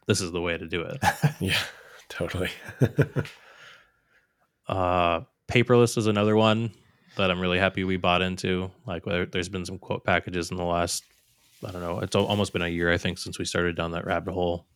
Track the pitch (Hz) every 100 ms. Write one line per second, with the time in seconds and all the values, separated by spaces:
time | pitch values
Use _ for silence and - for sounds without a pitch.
0 | - 92 90 85 87 82 85 87 82 139
1 | - - 147 - 95 - - - - -
2 | - - 85 92 90 - - - 135 -
3 | 139 - - - - - - - _ _
4 | _ _ _ _ _ _ - 98 90 90
5 | 87 82 - _ - 123 117 123 117 -
6 | 110 104 107 107 110 110 113 - _ _
7 | _ - 95 90 92 90 95 95 92 92
8 | 90 87 92 90 98 92 92 - 107 85
9 | 101 90 92 95 90 98 87 95 - 104
10 | - 87 - 87 85 90 87 85 87 -
11 | - _ _ _ _ - 101 90 85 87
12 | 92 101 101 104 98 90 87 85 85 87
13 | 90 85 - - 87 87 87 82 82 85
14 | - 87 90 92 87 87 -